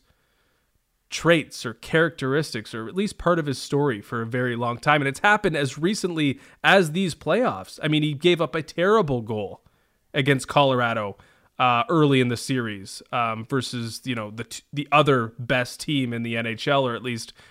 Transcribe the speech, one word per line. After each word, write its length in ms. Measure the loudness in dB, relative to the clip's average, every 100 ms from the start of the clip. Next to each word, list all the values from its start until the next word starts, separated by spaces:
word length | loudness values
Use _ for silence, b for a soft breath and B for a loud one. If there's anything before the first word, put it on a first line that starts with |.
| _ _ _ _ _ _ _ _ _ _ _
traits 560 | -2 4 4 2 -8 -10
or 80 |
characteristics, 1000 | -12 -2 2 2 0 -2 -2 -2 -6 -10
or 140 | -10 -8
at 80 | -4
least 220 | -4 -2
part 220 | 0 0
of 60 | 0
his 160 | -6
story 380 | -2 0 0 -2
for 220 | -6 -8
a 40 | -4
very 300 | -4 -2 -2
long 220 | -4 -2
time. 220 | 2 2
And 60 | 2
it's 100 | 0
happened 380 | 2 4 2 0
as 200 | -2 -2
recently 640 | -2 -2 -4 -2 -2 -2 B B
as 300 | 4 6 6
these 200 | 0 -2
playoffs. 640 | -2 -2 0 0 -2 -8 -6
I 60 | 0
mean, 140 | 2
he 100 | 0
gave 280 | 2 2 2
up 140 | 0 -4
a 80 |
terrible 580 | -6 0 4 4 4 0
goal 400 | -2 -6 -6 -10 _ _ _ _ _
against 340 | -2 2 2 2
Colorado, 680 | 2 4 4 0 -2 -4 -8 b b b 0
uh, 240 | 2 2 2
early 320 | 4 4 4
in 100 | 2
the 60 | 0
series, 680 | -4 -4 -4 -8 -12 -16 -8
um, 340 | -4 -2 -4 -4
versus, 540 | -4 -4 -6 -8 -8 -8
you 100 | -6
know, 160 | -8
the 140 | -10 -12
t-, 180 | -14 -12
the 140 | -8 2
other 420 | 4 6 4 2 -4
best 420 | -2 0 -2 -6
team 320 | -4 -2 -2
in 120 | -4
the 120 | -4 -4
N 120 | -4
H 200 | -4 0
L, 200 | 2 2
or 80 | -2
at 80 |
least 280 | -6 -8 -8 -18 b